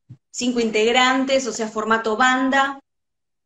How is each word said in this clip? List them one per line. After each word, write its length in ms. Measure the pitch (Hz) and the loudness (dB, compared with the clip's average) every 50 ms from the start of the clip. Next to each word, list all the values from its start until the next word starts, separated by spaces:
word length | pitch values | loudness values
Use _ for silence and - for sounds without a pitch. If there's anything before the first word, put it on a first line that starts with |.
| _ _ - _ _ _ | _ _ -20 _ _ _
cinco 300 | - - 240 247 240 240 | -10 -4 -4 -2 0 0
integrantes, 880 | 233 220 214 214 220 233 240 254 254 254 262 269 262 269 269 269 262 | -2 0 0 2 2 2 2 2 2 2 2 0 0 0 0 0 0
o 40 | 220 214 | -2 -6
sea, 140 | - 220 | -6 -8
formato 480 | 214 - 214 214 220 220 220 220 220 214 | -6 -6 -6 -2 0 0 0 0 -2 0
banda, 600 | 214 254 254 262 269 269 262 277 277 277 277 277 - _ _ _ _ _ _ _ _ _ _ _ _ _ | 2 2 2 2 2 0 0 2 0 0 0 -4 -10 _ _ _ _ _ _ _ _ _ _ _ _ _